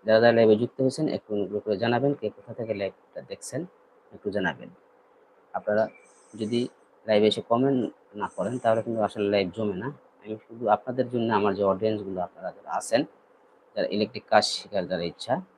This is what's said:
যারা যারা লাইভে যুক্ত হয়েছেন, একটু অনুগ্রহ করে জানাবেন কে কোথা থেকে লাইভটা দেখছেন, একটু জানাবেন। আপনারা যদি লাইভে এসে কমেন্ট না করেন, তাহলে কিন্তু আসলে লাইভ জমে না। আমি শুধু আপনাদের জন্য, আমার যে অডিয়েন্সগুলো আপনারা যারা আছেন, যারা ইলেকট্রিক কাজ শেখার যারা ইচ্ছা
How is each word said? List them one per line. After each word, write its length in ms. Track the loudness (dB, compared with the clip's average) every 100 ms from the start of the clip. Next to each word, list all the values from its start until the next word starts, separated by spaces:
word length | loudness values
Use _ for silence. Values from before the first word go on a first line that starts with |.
যারা 140 | 4 6
যারা 120 | 6 8
লাইভে 180 | 6
যুক্ত 220 | 6 2 0
হয়েছেন, 240 | -2 0 -4
একটু 140 | -4 -4
অনুগ্রহ 260 | -4 -4 -4
করে 160 | -4 -2
জানাবেন 340 | 0 2 0
কে 120 | -2 -6
কোথা 220 | -8 -16
থেকে 200 | -10 -6
লাইভটা 480 | -4 -4 -8 _ -18
দেখছেন, 400 | -14 -14 -8 -8 -10 _ _ _ _
একটু 160 | -8 -4
জানাবেন। 380 | -2 -2 -4 -16 -20 _ _ _ _ _ _ _
আপনারা 300 | -6 -2 0 0 -6 -20 _ _
যদি 280 | -8 -2 -2 -2 _ _ _
লাইভে 220 | 0 4 4
এসে 140 | 2 0
কমেন্ট 300 | 2 2 2 -2 -8 _
না 120 | -8 -8
করেন, 180 | -4 -6 0
তাহলে 220 | 2 2
কিন্তু 160 | 0 -2
আসলে 240 | -2 0 0
লাইভ 180 | 2 0
জমে 220 | -2 -4 -4
না। 120 | -8 -10 _
আমি 200 | _ -12 -12
শুধু 200 | _ -4 0
আপনাদের 360 | 0 0 -4 -2
জন্য, 180 | -2 0
আমার 180 | 2 2
যে 80 | 2
অডিয়েন্সগুলো 560 | 2 2 0 -2 -6 -6
আপনারা 280 | -8 -8 -12
যারা 200 | -12 -8 -6
আছেন, 240 | 0 0 -2 _ _ _ _ _ _
যারা 120 | -6 -4
ইলেকট্রিক 380 | -2 -4 -6 2
কাজ 140 | 2 4
শেখার 340 | -6 -6 -6 -4
যারা 160 | -4
ইচ্ছা 300 | -4 -8 -4 -4 -6